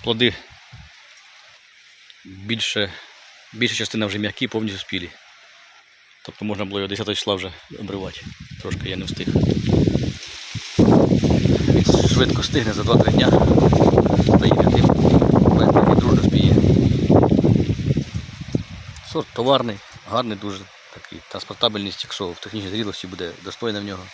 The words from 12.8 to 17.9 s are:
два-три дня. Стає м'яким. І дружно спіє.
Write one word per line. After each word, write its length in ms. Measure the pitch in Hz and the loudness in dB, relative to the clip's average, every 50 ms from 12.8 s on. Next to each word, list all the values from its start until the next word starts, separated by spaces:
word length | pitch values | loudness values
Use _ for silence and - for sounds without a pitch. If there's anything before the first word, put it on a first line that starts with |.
| 104 | 0
два-три 280 | - 117 - - - | 2 4 4 4 4
дня. 160 | - - - - - - - - - - - - - - - - - - - - - - - | 2 2 4 4 4 4 4 4 4 4 4 4 4 4 4 4 4 4 2 2 2 2 4
Стає 300 | - - - - - - | 4 4 4 6 4 4
м'яким. 320 | - - - - - - - - - - - - - - - - - - - - - - - - - - - | 4 4 4 4 6 4 4 4 4 4 4 4 4 4 4 4 4 6 4 4 4 4 4 4 4 4 4
І 80 | - - | 4 2
дружно 240 | - - - - - | 4 2 2 4 2
спіє. 320 | - - - - - - - - - - - - - - - - - - - - - - - - - - - - - - - - - | 2 2 4 4 4 4 4 4 4 4 4 4 2 2 0 2 4 4 4 4 4 2 2 4 4 2 2 2 0 -2 -4 -2 -2